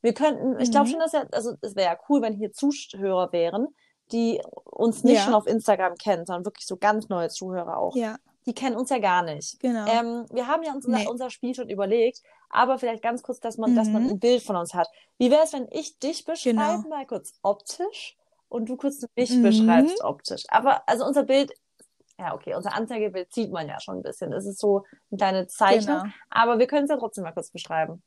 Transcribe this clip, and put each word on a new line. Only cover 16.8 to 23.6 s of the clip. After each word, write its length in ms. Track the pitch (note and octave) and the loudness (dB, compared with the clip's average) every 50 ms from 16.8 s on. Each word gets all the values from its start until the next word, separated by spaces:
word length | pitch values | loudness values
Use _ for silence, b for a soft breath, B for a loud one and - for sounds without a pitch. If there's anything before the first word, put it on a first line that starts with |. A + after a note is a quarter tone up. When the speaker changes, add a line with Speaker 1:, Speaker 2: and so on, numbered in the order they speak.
| G#3 | -4
Speaker 1:
mal 180 | D#4 D#4 C#4+ C4+ | -8 -10 -10 -8
kurz 280 | _ A#3 F#3 - - _ _ _ | _ -10 -10 -10 -12 _ _ _
optisch, 720 | G3 G3+ G3+ _ - - - F4 G4+ - - - - _ _ _ _ _ _ _ | -2 -2 -2 _ -14 -8 -6 -6 -6 -6 -10 -16 -16 _ _ _ _ _ _ _
und 200 | _ - A#3+ A3+ | _ -8 -6 -6
du 100 | A3 B3+ | -6 -8
kurz 280 | C4 - C#4 C#4 C#4 A#3+ - _ | -4 -4 -4 -4 -4 -14 -8 _
mich 140 | - B3+ A#3+ | -2 0 2
Speaker 2:
Mhm. 140 | B3 B3 A#3 | 4 6 6
Speaker 1:
beschreibst 580 | A3+ A3 A3 A3 A3+ A3+ A#3+ C4+ D#4+ F#4 A4 - | 6 6 6 6 6 6 6 6 4 2 -2 -4
optisch? 400 | - C#3+ - _ - - - - | -6 -6 -8 _ -10 -10 -10 -6
Aber, 340 | - - A3 A#3+ C#4 - - - - | 0 0 2 4 4 2 2 2 0
also 160 | A3+ A#3 B3 | 0 0 0
unser 160 | C4+ C#4 C#4+ C4+ | 0 0 0 2
Bild, 280 | - C4 C4+ C#4 C#4 - _ _ _ _ _ - _ _ _ _ _ _ | 2 2 2 2 0 -6 _ _ _ _ _ -20 _ _ _ _ _ _
ja, 160 | - F#3 E3 - | -10 -8 -8 -8
okay, 220 | - - - - | -8 -8 -8 -8
unser 180 | - F3 G3+ - | -6 -6 -4 -4
Anzeigebild 580 | G#3 A3+ A3 B3 A3 G#3+ G#3 F#3 F#3+ F3+ _ | -4 -6 -6 -4 -4 -4 -4 -4 -6 -10 _
sieht 200 | - - A3+ - | -4 -4 -4 -4
man 160 | - F3 | -4 -6